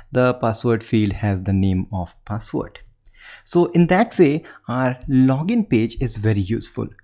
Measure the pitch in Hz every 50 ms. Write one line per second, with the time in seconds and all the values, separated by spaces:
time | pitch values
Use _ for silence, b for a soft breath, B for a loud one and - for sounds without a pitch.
0 | B - 127 127 127 127 123 - 117 113 110 - - 120 117 110 - - 120 110
1 | 104 101 - - 113 104 95 92 95 101 98 95 98 95 92 90 92 - - 92
2 | 85 - - _ _ - 101 - - - - 127 - - - - - - _ _
3 | _ B B B B B B B B - - 175 170 175 - 180 175 160 180 190
4 | 240 - - - 175 139 147 160 B B B B _ - 123 127 131 123 127 -
5 | - - 131 131 131 131 131 139 160 196 240 233 208 - 127 110 113 117 - -
6 | 135 117 - 107 101 110 107 101 95 95 113 110 - - - - 110 - - B